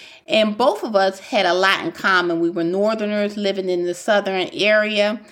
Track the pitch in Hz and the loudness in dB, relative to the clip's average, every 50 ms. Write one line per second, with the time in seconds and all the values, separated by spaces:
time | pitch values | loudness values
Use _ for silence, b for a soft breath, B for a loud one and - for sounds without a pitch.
0 | B B B B B - - 220 214 214 208 208 240 285 415 415 - 254 214 196 | B B B B B 0 2 2 2 2 0 2 2 2 0 0 -4 0 2 2
1 | 190 190 190 - - - 269 214 190 175 175 180 190 190 196 - - 165 165 - | 2 2 0 -4 -10 -4 -2 0 2 2 2 4 4 4 2 2 0 -6 -8 -2
2 | - 202 190 180 175 175 170 165 170 170 175 175 170 170 180 196 202 220 226 220 | 0 2 2 2 2 0 0 0 -2 -2 -2 -2 -2 -2 0 0 0 0 0 -2
3 | 208 208 208 208 208 202 208 208 202 196 196 196 190 185 180 175 175 175 170 - | -4 -4 -2 -2 -2 -2 -4 -2 -2 -2 -2 -2 -2 -2 -2 -2 -2 -4 -4 -6
4 | - - 202 202 202 202 190 185 175 - - 139 180 214 214 214 214 214 214 208 | 0 2 2 2 2 0 -2 -2 -4 -4 -4 -2 0 2 2 2 2 0 0 0
5 | 202 208 214 214 B B | 0 0 -2 -4 B B